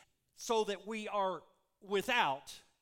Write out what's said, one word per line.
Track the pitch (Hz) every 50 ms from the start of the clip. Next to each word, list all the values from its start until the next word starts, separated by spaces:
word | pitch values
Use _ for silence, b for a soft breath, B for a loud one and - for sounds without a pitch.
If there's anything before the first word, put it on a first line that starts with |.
| B B _ _ _ _ _
so | - - - 233 220 214
that | 202 202 185 -
we | 196 226 220 214 196
are | 196 208 196 190 180 151 - - _ _ _ _ _ _
without | - 185 202 196 180 - 240 247 202 147 135 139 - - - - - _ _ _